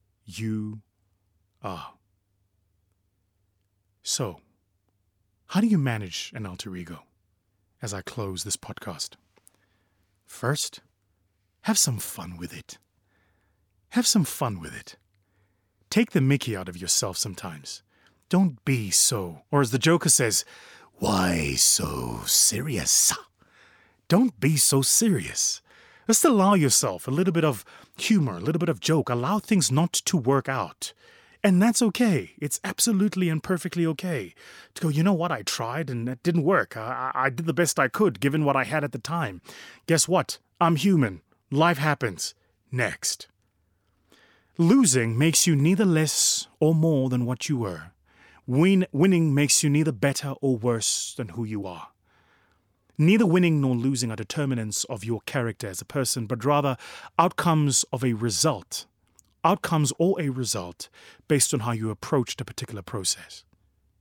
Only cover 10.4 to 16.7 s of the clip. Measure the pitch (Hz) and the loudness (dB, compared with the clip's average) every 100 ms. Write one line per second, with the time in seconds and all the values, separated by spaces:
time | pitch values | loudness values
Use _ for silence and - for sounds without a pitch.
10.4 | 123 147 - - _ _ _ _ _ _ | -2 -2 -4 -10 _ _ _ _ _ _
11.4 | _ _ - 214 147 110 - - 87 85 | _ _ -2 0 0 -2 -6 -10 -12 -12
12.4 | 87 - - - _ _ _ _ _ _ | -12 -14 -18 -20 _ _ _ _ _ _
13.4 | _ _ _ _ _ 240 240 214 147 - | _ _ _ _ _ 0 2 2 2 -2
14.4 | 127 95 82 - - - _ _ _ _ | -4 -4 -10 -16 -18 -20 _ _ _ _
15.4 | _ _ _ _ - 208 233 170 131 139 | _ _ _ _ -2 0 2 2 4 2
16.4 | 120 98 90 | 0 -6 -8